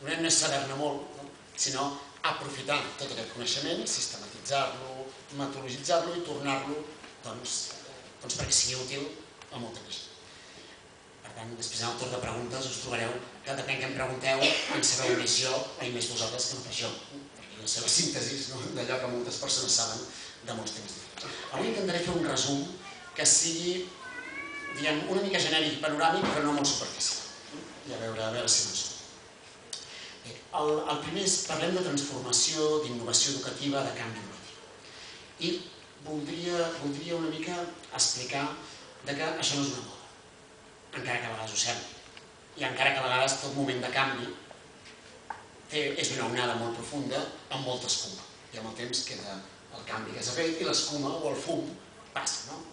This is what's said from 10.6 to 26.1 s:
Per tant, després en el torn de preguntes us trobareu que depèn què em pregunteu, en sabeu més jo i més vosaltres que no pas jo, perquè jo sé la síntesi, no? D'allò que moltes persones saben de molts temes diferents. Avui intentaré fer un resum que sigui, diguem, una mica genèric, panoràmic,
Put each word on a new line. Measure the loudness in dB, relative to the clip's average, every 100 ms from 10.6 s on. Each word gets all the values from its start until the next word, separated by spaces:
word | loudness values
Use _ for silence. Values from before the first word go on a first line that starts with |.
| -16 -18 -20 -20 -20 -18 -14
Per |
tant, | -10 -10 -6
després | -4 -2
en | -2
el | -2
torn | -2
de | -2
preguntes | -2 -2 -2 -4 -4
us | -4
trobareu | -2 0 0 -2 -8 -10
que | -4 -4
depèn | -2 0
què | 0
em | 0
pregunteu, | 0 2 4 6 6 6 2 4
en | 4
sabeu | 6 6 4
més | 6 4
jo | 4 2 0 -4
i | -4
més | 0 0
vosaltres | 0 0 0 0
que | -2
no | -4
pas | -2
jo, | -2 -4 -10 -12 -12
perquè | -16 -14 -4
jo | 0
sé | 2
la | 6
síntesi, | 6 6 2 0 -2 -4
no? | -4 -4 -2
D'allò | 0 0
que | 0 -2
moltes | -2 -2
persones | 2 2 4
saben | 4 4 0 -6 -10 -12 -10 -6
de |
molts | -4 -4 -6
temes | -8
diferents. | -10 -12 -8 -8 -6 -4 0
Avui | 2
intentaré | 2 2 2
fer | 4
un | 2 4
resum | 4 4 2 0 -6 -10 -12 -8 4
que | 8
sigui, | 8 6 2 2 0 -2 -8 -8 -8 -6 -6 -6 -6 -6 0
diguem, | 2 2 4
una | 2
mica | 4 4
genèric, | 6 4 4 2
panoràmic, | 0 6 6